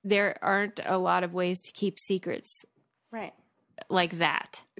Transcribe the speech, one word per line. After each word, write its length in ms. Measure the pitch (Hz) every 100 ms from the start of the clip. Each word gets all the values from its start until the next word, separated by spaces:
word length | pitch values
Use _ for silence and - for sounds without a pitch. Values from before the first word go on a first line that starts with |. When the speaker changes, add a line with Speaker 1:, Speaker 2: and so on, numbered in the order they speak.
Speaker 1:
there 360 | 196 202 202 -
aren't 380 | - 196 208 -
a 140 | - 185
lot 260 | 180 180
of 80 | 175
ways 280 | 175 180 180
to 100 | -
keep 260 | - 202 -
secrets 640 | - 190 175 - - - - _ _ _ _
Speaker 2:
Right. 220 | 226 196 - _ _ _ - -
Speaker 1:
like 300 | 190 175 170
that. 440 | 165 - - - - -